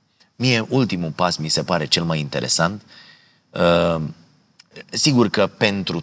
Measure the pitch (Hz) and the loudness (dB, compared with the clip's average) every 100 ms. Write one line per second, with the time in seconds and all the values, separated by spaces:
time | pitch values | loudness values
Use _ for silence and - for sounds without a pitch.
0 | _ _ _ - 127 117 107 131 113 92 | _ _ _ -4 0 0 2 0 0 -2
1 | 82 - 90 85 78 80 73 85 73 85 | -6 0 0 0 -2 -2 0 -2 0 -2
2 | 85 78 71 67 62 - 82 104 - - | 0 -2 -4 -6 -2 0 0 -2 -14 -20
3 | - - _ _ _ - 87 85 85 82 | -20 -20 _ _ _ 0 4 4 2 0
4 | 78 - _ _ _ _ _ - - 104 | -6 -10 _ _ _ _ _ -20 -10 -2
5 | 156 127 104 - 95 - 107 98 90 82 | 2 4 4 2 0 0 0 0 -4 -6